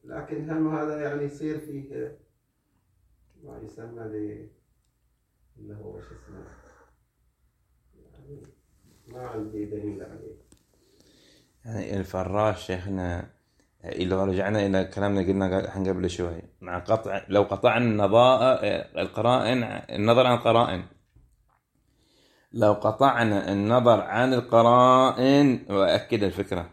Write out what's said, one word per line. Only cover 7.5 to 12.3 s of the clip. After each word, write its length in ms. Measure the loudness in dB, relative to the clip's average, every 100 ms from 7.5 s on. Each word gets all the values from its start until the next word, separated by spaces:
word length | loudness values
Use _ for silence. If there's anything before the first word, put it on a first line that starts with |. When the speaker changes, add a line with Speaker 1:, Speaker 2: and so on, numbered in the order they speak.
| _ _ _ _ _ _
Speaker 1:
يعني 280 | _ -20 -20 -20 _ _ _ _ _ _
ما 200 | -16 -12
عندي 380 | -10 -10 -10 -10
دليل 380 | -8 -10 -10
عليه. 320 | -14 -18 -20 -20 _ _ _ _ _ _ _ _ _ _ _ _ -12
Speaker 2:
يعني 320 | -10 -6 -6
الفراش 680 | -6 -6 -4